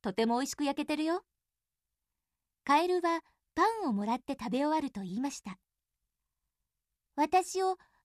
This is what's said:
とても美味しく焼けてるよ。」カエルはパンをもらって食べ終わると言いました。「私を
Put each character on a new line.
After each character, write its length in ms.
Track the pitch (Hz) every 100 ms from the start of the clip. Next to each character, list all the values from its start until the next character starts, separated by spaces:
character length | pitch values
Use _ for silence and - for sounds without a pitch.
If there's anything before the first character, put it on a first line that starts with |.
と 100 | 220
て 140 | 185 226
も 120 | 240
美 40 |
味 80 | 269
し 40 |
く 100 | -
焼 180 | 285 277
け 20 |
て 120 | 294 302
る 80 |
よ。」 200 | 311 359 _ _ _ _ _ _ _ _ _ _ _ _ _ _
カ 160 | - 285
エ 80 | 359
ル 120 | 359
は 220 | 339 330 _ _ _
パ 80 | - 392 453
ン 60 | 339
を 40 |
も 120 | 202
ら 100 | 208
っ 40 | 247
て 160 | - 269
食 120 | 220
べ 80 | 247
終 80 | 294
わ 140 | 311
る 100 | 285
と 120 | 202
言 120 | 190 196
い 40 |
ま 100 | 277
し 120 | -
た。 160 | 208 185 _ _ _ _ _ _ _ _ _ _ _ _ _ _ _ -
「私 460 | 302 370 370 370
を 140 | 370 370 - _